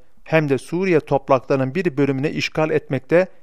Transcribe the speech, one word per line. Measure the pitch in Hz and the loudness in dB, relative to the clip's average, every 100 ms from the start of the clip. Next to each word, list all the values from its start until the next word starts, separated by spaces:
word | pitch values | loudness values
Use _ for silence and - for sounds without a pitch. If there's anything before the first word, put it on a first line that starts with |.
| - - | -12 -18
hem | - 160 151 | -2 0 2
de | 131 | -2
Suriye | - 170 190 156 | -2 -4 0 0
topraklarının | - 139 - 131 - 139 131 147 | 2 -2 2 0 2 -2 -2 -2
bir | 180 139 | -2 0
bölümünü | 139 135 151 | 0 0 -2
işgal | 147 - - 156 | -4 -6 -2 0
etmekte | 151 - 135 - 165 185 - | -2 -2 -6 0 2 2 -6